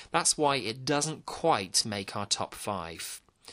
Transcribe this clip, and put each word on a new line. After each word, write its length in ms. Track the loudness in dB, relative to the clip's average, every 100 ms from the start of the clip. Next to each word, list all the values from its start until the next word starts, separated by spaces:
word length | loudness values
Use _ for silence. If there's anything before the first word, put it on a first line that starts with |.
| -2
That's 280 | 2 2 4
why 160 | 4
it 300 | 2 0 -4
doesn't 420 | 0 2 2 -4 -10
quite 580 | 0 4 4 4 0
make 300 | 0 -4 -4
our 100 | -4
top 300 | -2 -2 -2
five. 640 | -4 -4 -2 -4 -8 -10 -12 _ _ -18